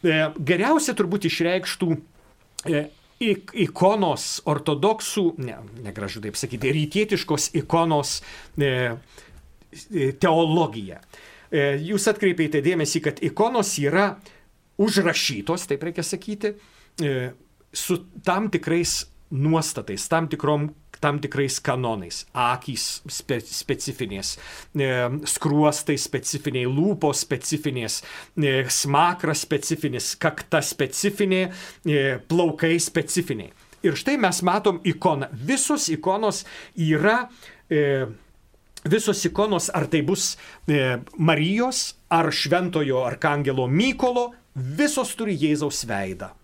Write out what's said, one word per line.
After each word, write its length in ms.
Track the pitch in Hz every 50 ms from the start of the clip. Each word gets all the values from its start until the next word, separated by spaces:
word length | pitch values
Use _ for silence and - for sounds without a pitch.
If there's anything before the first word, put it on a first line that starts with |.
| -
E, 280 | 175 156 156 156 151 151 -
geriausia 560 | 147 127 180 175 202 262 320 311 302 - -
turbūt 320 | - 202 170 185 202 -
išreikštų, 720 | 160 - - 165 170 180 190 - - - - 190 165 160 147 - _ _ - _ _ _ _ _ _ _ - -
e, 180 | - 160 147 151 147 - _ _ _ _ _
ik-, 340 | 240 220 196 - - - -
ikonos 880 | 233 185 135 - - 175 190 214 214 190 165 139 117 - - - - -
ortodoksų, 960 | - 151 139 147 160 151 139 147 208 220 - - - - 214 190 165 165 -
ne, 180 | 131 120 92 65 110 98 107 120
negražu 380 | 120 104 92 101 101 98 - 113
taip 160 | 101 107 104
sakyti, 340 | - - - 127 113 120 131
rytietiškos 800 | 143 156 151 147 - 196 214 208 208 - - - 156 147 - - -
ikonos, 640 | 151 135 - - 170 165 165 156 147 135 - - - - - - - - - - -
e, 380 | 143 135 127 127 127 120 117 123 - _ - - - - - - - - - - - _ - - - _
e, 220 | 214 165 135 131
teologija. 880 | 135 - - 175 160 165 165 160 156 175 165 - 107 113 101 92 85 - - _ - - - - - - - -
E, 280 | - 156 143 143 139 143
jūs 280 | 151 170 208 196 202
atkreipėte 560 | 220 208 208 208 190 175 170 160 147 - 147
dėmesį, 400 | 135 165 185 170 151 143 - 160
kad 180 | - 151 - -
ikonos 580 | - 156 - - 214 233 254 233 196 - - -
yra 380 | 143 143 156 185 202 196 - - - - - - _ _ _ _ _ _ _ -
užrašytos, 880 | 196 226 202 202 180 170 156 - - - 139 101 101 - 165 180 -
taip 160 | - 143 139
reikia 220 | 160 170 170 - 160
sakyti, 500 | - - 180 - - 208 208 220 208 208 208 - _ _ - - _ _ -
e, 320 | 165 143 139 127 127 127 131 _ - _ _ _ _ _
su 320 | - - - - 180 170 - - - -
tam 280 | - 180 180 196 226 214
tikrais 560 | - 170 - - 160 175 175 - - - - - - - - _
nuostatais, 760 | - 131 143 156 160 160 151 - - - 107 - 98 98 - -
tam 200 | 165 165 165 151
tikrom, 400 | - - - 139 151 147 147 151 147 - _ - - -
tam 180 | - 143 143 147
tikrais 380 | 143 139 - 135 139 131 - -
kanonais. 640 | - - 127 127 127 117 113 101 90 85 - - - _
Akys 680 | _ 131 123 120 127 127 - - 127 110 - - - - - 143
spe-, 300 | - - - - 135 117
specifinės, 920 | 113 - - - - - 135 - - 143 127 - 127 98 101 98 98 - - - - - - - - - -
e, 160 | 156 139 131 127 127 123 120 131 151 147 -
skruostai 680 | - - - 156 143 147 151 151 147 - - - 147 135
specifiniai, 680 | - - - 127 - - - 143 - 147 127 127 123 127
lūpos 540 | 135 143 160 208 202 - - 147 135 - -
specifinės, 760 | - - 117 - - 156 147 151 147 127 123 113 110 - - - - - - - - _
e, 180 | 175 147 139 135 131 131 127
smakras 720 | - - - 143 139 143 165 175 175 - - 160 151 151 -
specifinis, 680 | - 156 143 - - 220 - - 143 123 123 - - -
kakta 460 | _ - 156 156 - - - - 156
specifinė, 880 | - - - - 143 131 - - - 208 202 - 208 190 190 185 185 180 185 - - - - - -
e, 340 | 175 151 143 135 135 131 120
plaukai 580 | - _ 165 175 175 170 147 - 165 160 165 175
specifiniai. 720 | 170 - - 165 - - - 180 175 - 135 107 90 - - _ - _ - _
Ir 100 | - 190
štai 240 | 147 - - 269 285 277
mes 220 | 220 185 185 185
matom 380 | 175 185 196 208 202 214 185 165
ikoną. 480 | - - 151 - - 185 156 135 135 -
Visos 560 | - 110 127 156 269 269 - - 302 294 - -
ikonos 560 | 160 151 151 190 190 208 220 208 196 208 - - - - - - _
yra, 520 | - 160 156 156 147 160 208 226 247 247 240 - - - - - - _ _
e, 380 | 165 151 147 143 139 135 131 110 110 - _ _ _ _ _ _ _ _ _ _ _ - _
visos 400 | 151 170 220 214 214 196 196 -
ikonos, 440 | 175 - - 208 214 202 170 - - -
ar 120 | 175 143
tai 160 | 135 - 156
bus, 340 | 143 151 196 190 - - - - - - - - - -
e, 320 | 147 147 131 131 123 120 - - - -
Marijos, 760 | 160 165 156 147 156 170 196 220 240 262 254 - - - - _ _ _
ar 160 | 170 165 160
šventojo 800 | 151 - - - 147 175 180 180 175 - 160 151 135 127 127 131
arkangelo 640 | 123 131 - - 156 147 147 143 139 131 131 127 123
Mykolo, 640 | 135 170 226 269 262 - 262 247 247 247 240 240 - - _ _ _
visos 580 | 135 127 127 147 160 294 294 294 269 254 - -
turi 220 | - 226 208 185
Jėzaus 480 | 143 147 156 151 147 151 143 139 - -
veidą. 460 | 117 107 98 98 95 95 87 101 90 - _